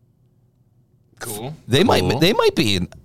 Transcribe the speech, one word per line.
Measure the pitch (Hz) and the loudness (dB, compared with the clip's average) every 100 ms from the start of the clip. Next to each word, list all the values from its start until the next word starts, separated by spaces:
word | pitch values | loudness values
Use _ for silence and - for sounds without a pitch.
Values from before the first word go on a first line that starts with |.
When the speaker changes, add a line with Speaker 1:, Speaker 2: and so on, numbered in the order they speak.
| _ _ _ _ _ _ _ _ _ _ _ - | _ _ _ _ _ _ _ _ _ _ _ -16
Speaker 1:
Cool. | - 104 127 156 - | -12 -10 -10 -12 -2
Speaker 2:
They | 131 | 2
might, | 220 - | 2 2
Speaker 1:
Cool. | 92 117 | 0 2
Speaker 2:
they | 165 | 2
might | 262 453 - | 2 0 0
be, | 113 95 | 0 -2
in, | 87 - | -4 -10